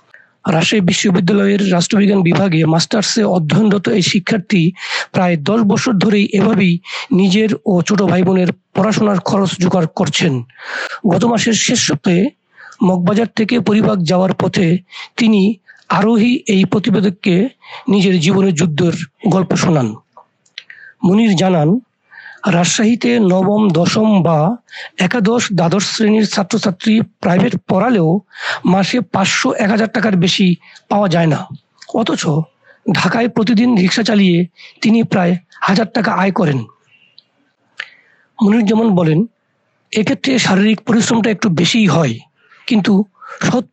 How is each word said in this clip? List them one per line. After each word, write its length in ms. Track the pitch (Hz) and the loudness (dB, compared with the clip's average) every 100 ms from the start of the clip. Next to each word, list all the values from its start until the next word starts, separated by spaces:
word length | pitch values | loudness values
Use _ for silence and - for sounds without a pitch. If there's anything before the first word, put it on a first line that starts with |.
| _ - _ _ - | _ -20 _ _ -2
রাজশাহী 340 | 160 165 220 | 0 0 0
বিশ্ববিদ্যালয়ের 920 | 175 190 214 185 180 208 202 202 196 | 0 0 0 0 2 2 2 0 0
রাষ্ট্রবিজ্ঞান 480 | 175 175 202 202 202 | 0 0 2 2 2
বিভাগে 440 | 170 - 196 160 156 | 2 2 0 0 0
মাস্টার্সে 580 | 165 - 226 - - | 0 0 -4 -2 -2
অধ্যয়নরত 680 | 202 180 151 147 214 196 208 | 0 0 0 0 2 0 0
এই 120 | 220 | -2
শিক্ষার্থী 720 | 170 202 - 220 - 196 165 185 - - - | 0 -2 -2 -4 0 0 0 -2 -10 -10 -6
প্রায় 260 | - 180 165 | -2 0 0
দশ 240 | 143 220 | -2 0
বছর 320 | 208 - - | 0 0 0
ধরেই 320 | 202 190 208 202 | 0 2 2 0
এভাবেই 540 | 202 214 220 185 170 - - - | 0 0 2 0 0 -6 -14 -2
নিজের 380 | 180 196 196 220 - - | 0 2 2 0 -2 -2
ও 160 | 180 | -2
ছোট 220 | - 208 | 0 0
ভাই 200 | 190 175 | 2 2
বোনের 240 | 185 190 180 - _ | 2 2 0 -4 _
পড়াশোনার 460 | - 202 208 208 190 | -2 0 0 0 0
খরচ 380 | - 196 190 - | -2 -2 -2 -2
জোগাড় 280 | 180 180 160 - | 0 0 -2 -2
করছেন। 480 | 170 - 175 131 120 - - - - - 196 | -4 -2 -2 -2 -6 -16 -14 -10 -10 -6 -2
গত 180 | 175 233 | 0 0
মাসের 280 | 233 233 | 0 0
শেষ 260 | 214 - 247 | -2 -2 -2
সপ্তাহে 500 | - - 202 175 247 - _ _ - - | -2 -2 0 0 -2 -6 _ _ -20 -2
মগবাজার 440 | 180 185 175 214 233 - | 0 0 0 0 -2 -2
থেকে 240 | 214 240 | -2 0
পরিবাগ 440 | 196 208 214 208 | 0 0 0 0
যাওয়ার 300 | 156 180 185 | 0 0 0
পথে 440 | - 190 208 170 180 - - - - | -2 -2 0 0 0 -4 -18 -16 -2
তিনি 380 | 226 208 190 214 _ - _ | 2 4 2 -2 _ -20 _
আরোহী 500 | 170 214 233 240 247 - | -2 2 2 2 0 0
এই 180 | 190 190 | 0 2
প্রতিবেদককে 840 | 214 185 196 202 180 202 175 254 - - - - | 0 0 0 0 -2 0 0 0 -4 -20 -12 -2
নিজের 320 | 202 190 185 | 0 2 2
জীবনের 340 | 156 196 196 | 2 2 0
যুদ্ধের 380 | 151 175 147 175 - - _ 214 | 0 -2 0 -2 -2 -10 _ -2
গল্প 260 | 190 185 - | 0 0 0
শোনান। 400 | 180 156 117 110 _ - _ _ _ - - - - _ | 0 0 0 -6 _ -20 _ _ _ -20 -20 -20 -20 _
মনির 320 | 175 202 226 175 | 0 2 2 2
জানান, 440 | 190 175 151 226 - _ _ - - - - | 2 2 2 0 -4 _ _ -20 -20 -8 -2
রাজশাহীতে 720 | 170 175 - 220 240 240 240 | 0 0 0 0 0 0 2
নবম, 500 | 196 185 190 208 214 | 2 2 0 2 0
দশম 540 | 160 175 220 220 202 | 0 0 0 2 2
বা 320 | 165 160 160 240 - - - - | 2 2 0 -2 -10 -18 -18 -4
একাদশ, 480 | 180 247 196 240 - | -2 0 0 0 -2
দ্বাদশ 320 | 180 170 190 - | -2 0 0 -2
শ্রেণীর 420 | - 214 214 208 | -2 0 2 0
ছাত্রছাত্রী 760 | - 190 220 202 180 226 214 | -2 -2 -2 -2 -2 0 0
প্রাইভেট 540 | - _ - 180 240 - - | 0 _ -2 0 0 -2 -2
পড়ালেও 540 | 185 226 226 160 190 - - - - - | -2 2 2 2 0 -4 -12 -10 -4 0
মাসে 360 | 185 185 247 | 0 2 -2
পাঁচশো, 520 | - 196 190 - - | -2 -2 -2 -2 -2
এক 160 | - 202 | -2 -2
হাজার 180 | 220 220 | 0 -2
টাকার 280 | 240 214 190 | -2 0 0
বেশি 400 | 175 - 190 170 - - _ | 0 2 0 0 -6 -20 _
পাওয়া 200 | 202 202 | -2 0
যায় 180 | 170 165 | 0 0
না। 180 | 139 - - _ _ - | -2 -6 -16 _ _ -8
অথচ 340 | - 226 240 185 151 160 _ _ _ - | -4 -4 -4 -2 -4 -4 _ _ _ -4
ঢাকায় 360 | 170 180 226 240 | -2 0 -2 -2
প্রতিদিন 500 | - 208 214 240 226 | -2 0 2 2 2
রিক্সা 260 | 180 - | 0 0
চালিয়ে 420 | 214 214 190 170 180 - - - | 0 2 2 2 -2 -6 -20 -4
তিনি 220 | 220 226 | 0 2
প্রায় 340 | 226 208 175 180 - - | 2 0 0 -2 -6 -8
হাজার 240 | - 190 220 | -2 0 0
টাকা 240 | 247 214 | -2 -2
আয় 200 | 185 196 | 0 -2
করেন। 320 | 175 160 135 110 _ _ _ _ _ _ _ _ _ _ _ - _ _ _ _ - | 0 -2 -2 -6 _ _ _ _ _ _ _ _ _ _ _ -18 _ _ _ _ -2
মনিরুজ্জামান 460 | 202 220 202 220 233 | 0 2 2 0 2
বলেন, 360 | 180 165 156 226 - _ _ _ _ _ | 2 2 0 -2 -8 _ _ _ _ _
এক্ষেত্রে 480 | 220 214 269 269 254 | -4 -2 -2 -2 -2
শারীরিক 420 | - 190 208 220 | 0 2 2 0
পরিশ্রমটা 480 | - 233 - 233 220 | 0 0 2 0 0
একটু 200 | 214 220 | -2 -2
বেশিই 380 | 160 170 240 202 | 0 0 2 2
হয়, 320 | 156 147 113 - _ _ _ - | 2 0 -4 -12 _ _ _ -4
কিন্তু 360 | 214 180 196 214 _ - - | -2 2 0 0 _ -20 -6
সৎ 240 | - 247 - | -2 -2 -4